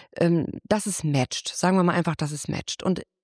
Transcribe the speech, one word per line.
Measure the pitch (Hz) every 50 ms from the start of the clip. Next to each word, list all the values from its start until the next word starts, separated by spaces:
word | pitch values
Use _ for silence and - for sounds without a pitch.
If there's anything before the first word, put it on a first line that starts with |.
| - _ -
Ähm, | - - 170 170 165 - - - - -
dass | - 214 208 -
es | 202 180 - -
matcht. | 151 143 135 123 - - - - -
Sagen | - - - 185 190
wir | 190 175
mal | 175 -
einfach, | 175 165 170 156
dass | - 156 147
es | 151 143 - -
matcht. | - - - - - -
Und | - 190 180 - - _ _ _